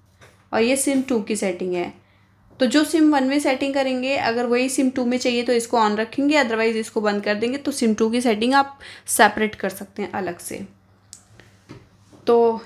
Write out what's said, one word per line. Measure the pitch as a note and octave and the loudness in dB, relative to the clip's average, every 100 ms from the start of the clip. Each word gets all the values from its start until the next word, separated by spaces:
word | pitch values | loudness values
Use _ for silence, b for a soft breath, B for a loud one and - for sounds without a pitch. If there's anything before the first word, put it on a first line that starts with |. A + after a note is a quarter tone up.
| _ _ b b b | _ _ b b b
और | A3 | 0
ये | A3+ C4+ | 2 2
सिम | C#4 C4+ | 0 0
टू | C4 A#3+ | 0 -2
की | G3+ G#3+ | -2 -2
सेटिंग | G3 F3+ F#3 | -2 -4 -4
है। | F3 E3+ - b b b b b - | -4 -6 -10 b b b b b -2
तो | B3+ | 0
जो | C#4 | 2
सिम | D4+ D#4+ D4+ | 2 4 4
वन | D4 | 4
में | C4 C#4+ | 2 0
सेटिंग | D4 C4 C#4 | 0 0 -2
करेंगे, | C#4 C4 B3+ C4 C#4 | -2 -2 -2 -2 -2
अगर | A3+ A#3 A#3+ | -2 -2 0
वही | A#3+ B3+ | 0 0
सिम | C4 C4 | 0 0
टू | C4 | 0
में | A#3+ B3 | -2 0
चाहिए | B3+ A#3+ | 0 -2
तो | A#3+ | 0
इसको | A#3+ A#3 A#3+ | 0 0 2
on | G#3+ G#3 | 2 0
रखेंगे, | A3+ - C#4+ D4+ | -4 0 2 2
otherwise | A#3+ A3 A3+ A3 | 2 0 0 0
इसको | A3 A3+ | -4 -2
बंद | G#3 G3+ | -2 -2
कर | G#3 | -2
देंगे। | G#3 A#3 C#4 | -2 -2 -4
तो | C#4+ | -4
सिम | C#4+ A3+ | -2 0
टू | G#3+ A3 | 2 0
की | A#3+ | 2
सेटिंग | B3 G#3 A#3+ | 0 2 2
आप | C#4 C#4 - B B - | 2 2 -4 B B -6
सेपरेट | - G#3 G#3+ G#3+ | 4 4 4 -4
कर | - F#3+ | -2 -8
सकते | F#3+ G3 - | -8 -14 -10
हैं | G3+ | -8
अलग | F3+ F3+ F3 | -6 -6 -8
से। | - - G3 - _ _ _ - _ B B B B - _ _ _ - - | -12 -12 -12 -18 _ _ _ -20 _ B B B B -20 _ _ _ -10 2
तो | A#3 A#3 A3 | 4 4 0